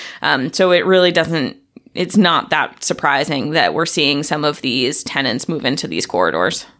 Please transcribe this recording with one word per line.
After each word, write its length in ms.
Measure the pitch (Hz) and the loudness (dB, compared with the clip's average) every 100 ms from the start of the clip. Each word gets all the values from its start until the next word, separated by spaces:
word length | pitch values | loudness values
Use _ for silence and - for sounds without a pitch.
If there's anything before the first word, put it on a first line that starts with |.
| - - | -16 -6
Um, 280 | 139 143 131 | -2 0 -2
so 280 | - 185 180 | 2 4 4
it 60 | - | 4
really 260 | 185 180 | 4 4
doesn't, 460 | 170 160 160 127 - _ - - | 4 0 -2 -4 -8 _ -20 -12
it's 220 | - 180 208 | -6 0 2
not 360 | 185 156 - | 4 2 0
that 340 | 156 131 - - | 0 -2 -4 -6
surprising 640 | - 147 139 151 143 147 | -2 0 0 0 -4 -2
that 220 | 156 92 | 0 0
we're 120 | - 165 | 0 -2
seeing 380 | - 147 143 | 0 0 0
some 220 | 147 151 147 | -2 -2 -2
of 160 | 147 | -2
these 420 | 135 123 123 147 | -4 -2 -2 -2
tenants 460 | - 143 135 - - | -4 -4 -2 -2 -4
move 160 | 160 131 | -4 -2
into 240 | 139 - | -4 -4
these 160 | 82 - | -6 -4
corridors. 600 | - 87 82 92 - - | 0 0 2 0 -2 -10